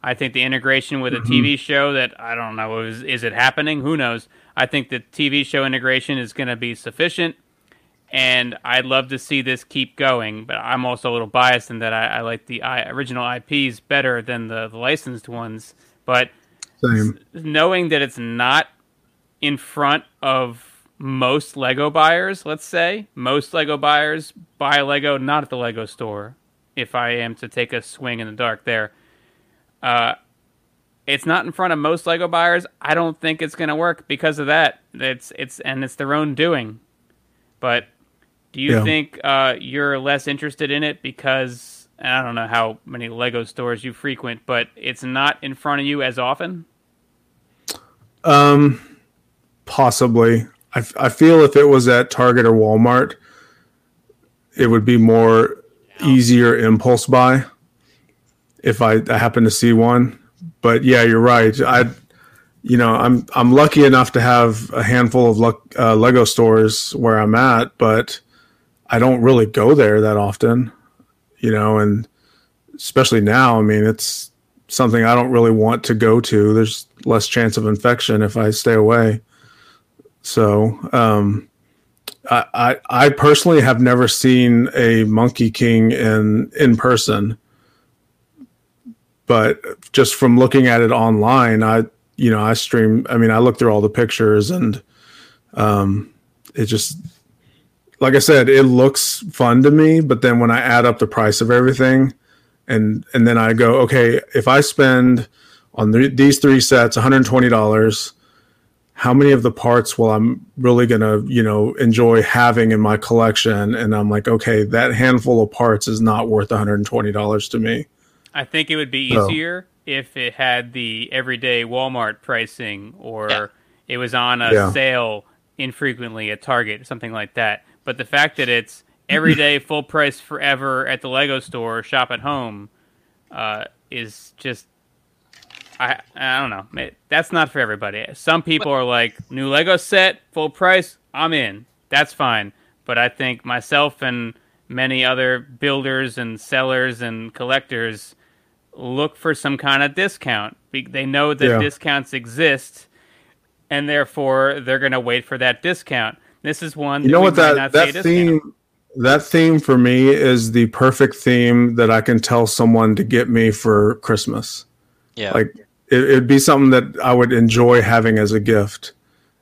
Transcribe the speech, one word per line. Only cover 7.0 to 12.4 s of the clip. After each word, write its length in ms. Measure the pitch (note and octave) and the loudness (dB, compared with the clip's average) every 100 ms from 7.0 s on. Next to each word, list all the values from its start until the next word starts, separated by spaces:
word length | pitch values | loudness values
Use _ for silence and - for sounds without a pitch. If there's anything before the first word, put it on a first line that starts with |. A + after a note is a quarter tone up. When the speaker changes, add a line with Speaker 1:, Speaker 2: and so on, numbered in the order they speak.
| E3+ - E3+ - _ _ _ _ _ _ _ | -6 -4 -8 -10 _ _ _ _ _ _ _
Speaker 1:
And 460 | C3+ C3 B2+ B2 - B2+ | -4 -2 -2 -4 -10 -6
I'd 200 | B2+ B2+ | -6 -2
love 240 | C3 C3 | -6 -6
to 100 | C3+ | -12
see 240 | - C#3+ | -8 -8
this 200 | B2+ B2+ | -6 -10
keep 320 | - C#3 C3 - | -10 -10 -10 -4
going, 500 | C3+ B2+ A2 G#2+ A2+ | -4 -4 -6 -12 -12
but 100 | A2 | -12
I'm 280 | A#2 B2 | -8 -6
also 280 | B2+ B2 B2+ | -6 -8 -8
a 20 | |
little 140 | A#2+ A2+ | -8 -6
biased 420 | B2+ B2+ B2 - | 0 0 0 -4
in 80 | A#2 | -10
that 160 | A2+ | -8
I, 140 | A2 A2+ | -6 -6
I 140 | A#2 | -8
like 260 | A#2 A2+ | -10 -12